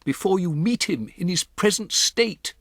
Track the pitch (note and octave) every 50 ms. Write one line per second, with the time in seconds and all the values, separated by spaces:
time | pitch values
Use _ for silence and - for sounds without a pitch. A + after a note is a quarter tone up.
0 | - - C#3 - - F#3+ F#3+ F#3+ F3+ F3 D#3 D3 D#3+ A3 A#3+ - - - F#3 A#2+
1 | A2 - - - F3+ F3 F3+ E3 - - _ - - G#3 G3+ - G#3+ - - -
2 | - - - - A3+ A3+ F3 - - - - _